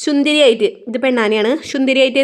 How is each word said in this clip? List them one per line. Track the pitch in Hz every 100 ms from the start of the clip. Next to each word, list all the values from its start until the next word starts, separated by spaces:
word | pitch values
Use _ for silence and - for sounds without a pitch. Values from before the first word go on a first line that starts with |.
സുന്ദരിയായിട്ട്, | - 285 285 302 277 226 208 - -
ഇത് | 233 262
പെണ്ണാനയാണ്, | 247 214 220 214 302 -
സുന്ദരിയായിട്ട് | 277 262 262 269 262